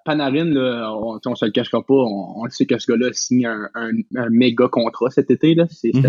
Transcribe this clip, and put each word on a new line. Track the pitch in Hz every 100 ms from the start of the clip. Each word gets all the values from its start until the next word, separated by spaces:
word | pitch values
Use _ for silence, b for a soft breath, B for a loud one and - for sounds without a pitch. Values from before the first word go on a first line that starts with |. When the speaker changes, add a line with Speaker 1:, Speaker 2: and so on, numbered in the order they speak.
| -
Speaker 1:
Panarin, | 151 139 139
là, | 165 139 127 120 110
on, | 110 113 110
on | 127
se | 120
le | 117
cachera | 113 117 117
pas, | 107
on, | 135 120 101 92 107
on |
le | 117
sait | - 135
que | 120
ce | -
gars-là | 117 123
a |
signé | 107 - 123 120
un, | 110 104
un, | 117 113 113 - 123
un | 117
méga | 117 127 117 123
contrat | - 113 - 123
cet | - 139
été, | 127 156
là. | 165 170
C'est, | - 117
c'est |
Speaker 2:
Mhm. | 131